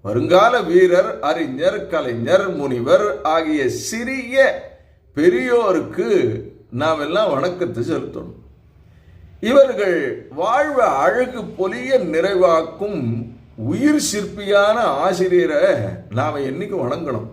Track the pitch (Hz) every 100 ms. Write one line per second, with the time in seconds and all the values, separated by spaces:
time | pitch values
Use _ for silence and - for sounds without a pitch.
0 | 101 170 156 180 226 247 170 175 180 175
1 | 214 - 143 165 143 131 175 208 - 160
2 | 135 117 123 185 196 165 139 120 123 185
3 | 208 - 151 160 156 151 127 117 - 226
4 | 240 269 240 269 254 - - - _ _
5 | _ - 165 247 254 240 214 165 - -
6 | 233 190 120 107 - - _ 117 156 156
7 | 151 185 208 139 180 180 180 - - 143
8 | - - - - - - _ _ - _
9 | - - - - 214 277 269 214 196 165
10 | 135 - - 135 196 254 302 269 208 139
11 | 160 233 254 247 180 - 190 233 254 262
12 | 175 160 185 190 180 160 - - 208 185
13 | 120 113 117 - - - 113 185 294 302
14 | - 208 190 - 196 202 208 226 202 139
15 | 175 175 185 175 156 151 190 147 98 87
16 | - 110 151 147 135 147 202 185 123 156
17 | 156 113 113